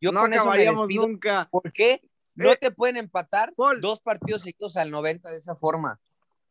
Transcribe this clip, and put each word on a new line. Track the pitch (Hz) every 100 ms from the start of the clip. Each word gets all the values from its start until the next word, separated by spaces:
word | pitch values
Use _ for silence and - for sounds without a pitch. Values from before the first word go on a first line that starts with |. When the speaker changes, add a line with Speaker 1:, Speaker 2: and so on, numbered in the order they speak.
Speaker 1:
Yo | 175
Speaker 2:
No | 196
Speaker 1:
con | 220
eso | 226
me | 208
Speaker 2:
acabaríamos | 196 220 220
Speaker 1:
despido. | 214 196 226
Speaker 2:
nunca. | 208 214 202 165
Speaker 1:
¿Por | 180 175
qué? | - 226 262 _ _ _ -
No | -
Speaker 2:
Eh, | -
Speaker 1:
te | 254
pueden | 190 240 247
empatar | 208 185 170 202 226
Speaker 2:
Paul. | 349 269 254
Speaker 1:
dos | 196 214
partidos | - 202 - 214
seguidos | 180 - 202 175
al | 156
noventa | 151 156 170 175
de | 165
esa | 160
forma. | 165 156 160 147 107 _ _ _ _ _